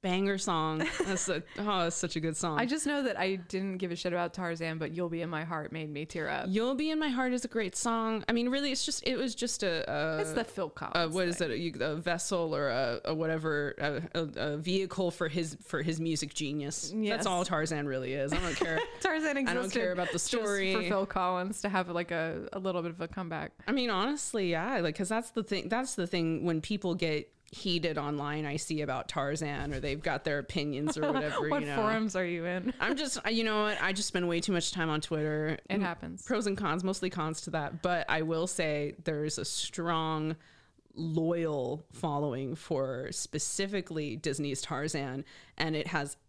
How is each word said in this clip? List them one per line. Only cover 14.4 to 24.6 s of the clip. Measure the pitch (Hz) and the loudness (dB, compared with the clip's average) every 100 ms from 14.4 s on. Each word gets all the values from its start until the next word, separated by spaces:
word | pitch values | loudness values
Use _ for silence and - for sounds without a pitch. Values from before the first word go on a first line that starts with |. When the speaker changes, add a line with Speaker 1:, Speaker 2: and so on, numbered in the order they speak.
| 135 | -2
Speaker 1:
a | 147 | -2
vehicle | 160 185 190 - 185 | 2 2 2 0 0
for | 170 165 | 2 -2
his, | 156 160 151 | 0 -2 -6
for | - 156 | -4 -2
his | 156 160 | 0 0
music | 165 156 147 | 0 0 -2
genius. | - 151 151 143 - - 208 | -2 -2 -2 -4 -4 -4 0
Speaker 2:
Yes. | 214 220 | 2 2
Speaker 1:
That's | 214 | 2
all | 180 185 | 2 2
Tarzan | 165 160 156 143 | 2 2 0 0
really | 131 127 | -2 -2
is. | 135 139 | 0 0
I | - | 2
don't | 175 147 | 0 2
care. | - 330 480 | 2 2 -2
Speaker 2:
<laughs> | - | -2
Tarzan | 381 320 311 277 | 0 2 2 2
Speaker 1:
I | 262 | 2
don't | - | 2
Speaker 2:
existed | 190 247 | 0 0
Speaker 1:
care | 185 | 2
about | 180 175 | 2 0
the | |
Speaker 2:
just | - - | 0 0
for | 240 | 2
Speaker 1:
story. | 214 202 190 190 175 | 2 2 2 2 2
Speaker 2:
Phil | 196 196 | 2 2
Collins | - 180 180 185 214 | 2 2 2 0 -2
to | 202 | 0
have, | 190 180 | 0 0
like, | 170 175 | 0 0
a, | 170 160 165 202 | 0 0 -2 -4
a | 196 | -4
little | 190 180 | 0 0
bit | 170 | -2
of | 170 | -4
a | 165 | -6
comeback. | - 175 160 151 - - | -4 -4 -4 -6 -8 0
Speaker 1:
I | |
mean, | 262 247 | 2 2
honestly, | 196 214 294 - 226 185 | 2 2 0 -2 0 2
yeah, | 165 | 2